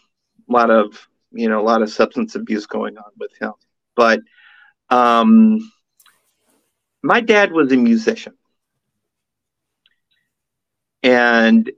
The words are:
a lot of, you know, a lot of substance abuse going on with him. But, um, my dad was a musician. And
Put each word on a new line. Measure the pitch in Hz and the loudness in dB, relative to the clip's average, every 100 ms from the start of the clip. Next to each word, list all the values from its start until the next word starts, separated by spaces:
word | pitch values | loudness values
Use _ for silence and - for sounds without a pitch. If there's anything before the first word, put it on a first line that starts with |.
| _ _ _ _ - | _ _ _ _ -4
a | |
lot | 120 117 | 0 2
of, | 113 104 - _ _ _ | 0 -2 -8 _ _ _
you | 110 113 | -8 -4
know, | 107 | -2
a | |
lot | 110 113 | -2 -2
of | 110 | -4
substance | - 113 - 110 | -2 -4 -4 -10
abuse | 104 113 107 104 | -10 -8 -10 -8
going | 107 107 104 | -10 -10 -12
on | 104 - | -20 -18
with | 107 - | -18 -12
him. | 107 107 _ _ _ | -14 -14 _ _ _
But, | - 117 110 - _ _ _ _ _ - | -2 0 0 -6 _ _ _ _ _ -4
um, | 123 120 117 113 113 110 110 - _ _ _ _ _ _ _ _ _ _ _ _ _ | 0 2 2 4 4 4 0 -6 _ _ _ _ _ _ _ _ _ _ _ _ _
my | 143 214 | -2 -2
dad | 233 208 202 | 2 2 2
was | 165 135 | 0 0
a | 131 | 2
musician. | 117 113 113 110 - _ _ _ _ _ _ _ _ _ _ _ _ _ _ _ _ _ _ _ _ _ _ _ _ _ _ _ | 2 0 -2 -6 -12 _ _ _ _ _ _ _ _ _ _ _ _ _ _ _ _ _ _ _ _ _ _ _ _ _ _ _
And | 127 123 120 117 113 113 110 | 0 2 2 2 4 2 0